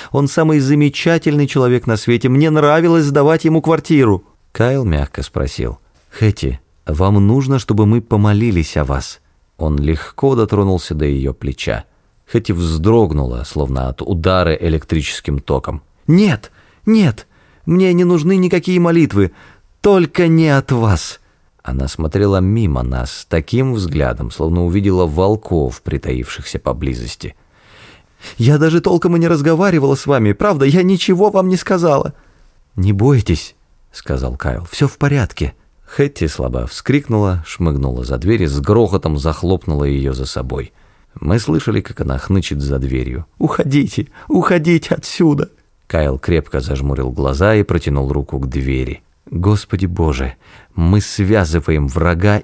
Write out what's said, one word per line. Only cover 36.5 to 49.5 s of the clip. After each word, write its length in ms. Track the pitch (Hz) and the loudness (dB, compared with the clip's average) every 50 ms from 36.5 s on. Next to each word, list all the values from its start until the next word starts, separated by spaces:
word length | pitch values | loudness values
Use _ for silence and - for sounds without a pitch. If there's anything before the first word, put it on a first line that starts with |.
| 60 62 62 | -4 -4 -6
вскрикнула, 760 | - - - - - 131 143 139 - 113 107 104 95 92 85 80 | -6 -10 -6 -2 0 0 0 0 0 0 0 0 0 -2 -4 -6
шмыгнула 600 | - - - 87 80 71 69 67 65 62 62 60 | -10 -6 -2 -2 0 0 0 -2 -2 -4 -6 -6
за 120 | 60 65 | -6 -6
дверь 260 | 62 85 95 117 104 87 | -2 0 0 0 2 0
и 40 | |
с 120 | 73 69 71 | -2 -2 -2
грохотом 560 | 69 71 104 117 113 - 98 90 - 80 76 | 0 2 2 2 2 2 0 -2 -2 -2 -4
захлопнула 640 | 71 69 80 76 - - 87 95 85 - - 76 71 71 | -2 -2 -4 -4 -2 -2 -2 -2 -2 -2 -4 -2 -2 0
её 300 | 69 69 69 67 67 64 | 0 -2 -2 -2 -2 -4
за 120 | 64 67 | -4 -6
собой. 460 | - - - 64 64 - - 58 - _ _ _ _ _ _ _ _ _ - | -6 -6 -8 -6 -6 -6 -8 -8 -12 _ _ _ _ _ _ _ _ _ -6
Мы 180 | - 76 101 | -2 0 0
слышали, 440 | 120 - 139 160 151 - 120 107 107 | 0 0 0 -2 0 0 -2 -2 -2
как 180 | - - - - | -4 -6 -8 -6
она 180 | - 67 65 | -4 -4 -4
хнычет 440 | 67 - - 95 95 85 - 76 71 | -6 -2 0 0 0 0 -2 -4 -4
за 180 | 69 69 69 65 | -2 -2 -2 -2
дверью. 460 | 65 64 65 64 62 62 62 - - - _ | -2 -2 -4 -4 -4 -6 -8 -8 -10 -12 _
"Уходите, 720 | - 160 156 - - - 135 135 147 117 - - - - - _ - - - | -2 -2 0 0 -2 -2 0 0 0 0 0 -4 -6 -8 -8 _ -20 -6 -2
уходите 640 | - 185 165 - 180 175 151 175 170 156 - - 170 | -2 0 2 2 0 2 2 2 0 0 0 -2 -6
отсюда!" 540 | - - - - - 170 160 156 - 85 - _ _ _ _ _ _ _ | -6 -4 -6 -2 0 2 2 2 0 -4 -6 _ _ _ _ _ _ _
Кайл 300 | _ - 80 76 69 65 | _ -2 0 0 0 -2
крепко 440 | 67 - - 85 78 - - - 67 | -4 -2 0 0 0 -2 -2 -6 -6
зажмурил 500 | 65 - 69 65 67 69 67 67 65 64 | -4 -4 -4 -4 -2 -4 -2 -2 -4 -6
глаза 420 | 60 71 69 67 67 71 95 107 110 | -4 -4 -2 -2 0 2 2 4 4
и 80 | 104 101 | 2 2
протянул 480 | - - 82 - - 69 69 69 67 69 | 2 0 -2 0 -2 -2 -2 -2 -2 -2
руку 260 | 71 69 - - 67 | -4 -4 -4 -6 -6
к 80 | 67 | -6
двери. 560 | 65 64 67 65 67 65 64 64 - - - _ _ _ _ _ - | -4 -4 -4 -4 -2 -2 -2 -4 -6 -8 -12 _ _ _ _ _ -8
"Господи 560 | - 90 90 101 | -6 0 2 2